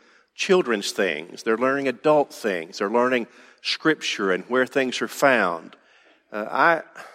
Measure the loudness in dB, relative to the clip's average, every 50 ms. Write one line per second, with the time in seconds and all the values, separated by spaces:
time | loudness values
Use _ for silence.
0 | _ _ _ _ _ _ _ -6 0 2 2 2 2 2 0 -2 -2 -4 -2 0
1 | 0 0 0 -2 -6 -12 -14 -8 -4 -2 -2 0 0 0 0 0 -2 -4 -4 -2
2 | 2 4 4 4 2 0 -4 -6 -4 -4 -4 -4 -6 -8 -8 -6 -4 0 2 2
3 | 2 2 2 0 -2 -4 -12 -20 -20 -20 _ _ -8 -8 -6 -2 0 0 0 0
4 | -2 -6 -4 -2 0 0 0 0 -2 -2 0 0 0 0 0 -2 -2 -2 -2 -4
5 | -6 -8 -2 2 2 4 4 4 4 2 0 -4 -8 -14 -20 -20 _ _ _ _
6 | _ _ _ _ _ _ -10 -8 -8 -4 0 2 4 4 4 2 -2 -8 -18 -20
7 | -20 -20 -20